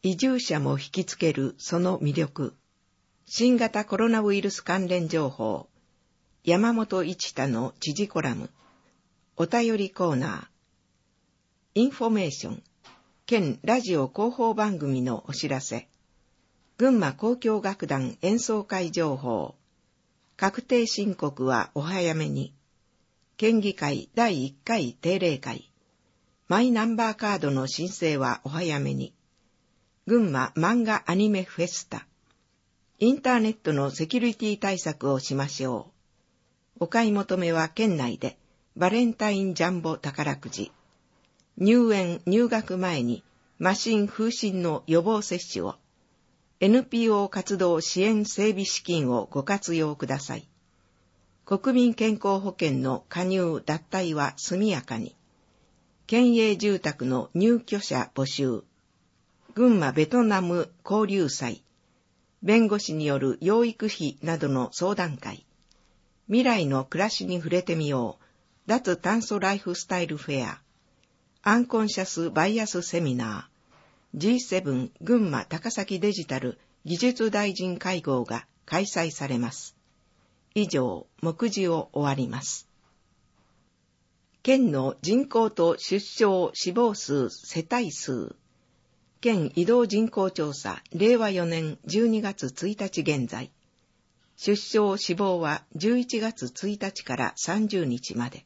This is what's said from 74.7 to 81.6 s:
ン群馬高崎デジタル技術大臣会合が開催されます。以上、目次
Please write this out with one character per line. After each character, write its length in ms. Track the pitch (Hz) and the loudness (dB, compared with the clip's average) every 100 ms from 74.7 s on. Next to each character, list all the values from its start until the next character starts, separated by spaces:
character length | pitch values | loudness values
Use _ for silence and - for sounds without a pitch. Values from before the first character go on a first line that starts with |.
ン 180 | 127 127 _ | -2 -4 _
群 260 | 165 240 196 | 0 2 2
馬 180 | 135 95 | -2 -4
高 240 | 160 226 | -8 -6
崎 300 | - 196 185 | -6 -6 -2
デ 120 | 208 | -2
ジ 140 | 208 160 | -2 -4
タ 140 | 131 | -4
ル 180 | 127 - _ _ | -4 -8 _ _
技 140 | - 170 | -8 0
術 320 | 247 247 220 | 0 2 0
大 260 | 208 208 190 | 0 -2 -2
臣 220 | 185 175 | -6 -4
会 240 | 185 185 | -4 -4
合 220 | 151 131 | 0 -2
が 240 | 117 117 - _ - | -2 -6 -10 _ -6
開 200 | 160 196 | -2 -2
催 260 | 185 165 | -2 -4
さ 160 | - 139 | -4 -4
れ 100 | 123 | -2
ま 140 | 120 | -2
す。 240 | - - _ _ _ _ _ _ _ _ 214 | -6 -16 _ _ _ _ _ _ _ _ -2
以 120 | 196 | 0
上、 380 | 143 127 85 - _ | 0 0 -4 -12 _
目 300 | 165 160 233 | -4 -2 -2
次 160 | 202 | 0